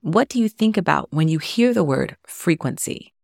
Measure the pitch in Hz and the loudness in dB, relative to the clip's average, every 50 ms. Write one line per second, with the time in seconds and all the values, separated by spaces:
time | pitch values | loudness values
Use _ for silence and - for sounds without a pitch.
0 | - 180 165 214 269 - - 247 226 214 - _ 220 220 214 - 170 - 147 143 | -4 2 2 2 2 2 0 0 0 0 0 _ 0 2 2 0 0 0 0 0
1 | - - - 151 160 160 160 156 - - - - 240 247 240 233 180 143 135 135 | -2 -2 -2 0 2 2 2 0 -4 -4 0 2 2 2 2 2 0 0 0 0
2 | 135 - - _ _ - - - - - 165 156 - 117 - - - - - - | -2 -4 -6 _ _ -20 -18 -6 0 0 0 0 -2 -6 -6 -6 -8 -8 -8 -10
3 | - _ _ _ | -12 _ _ _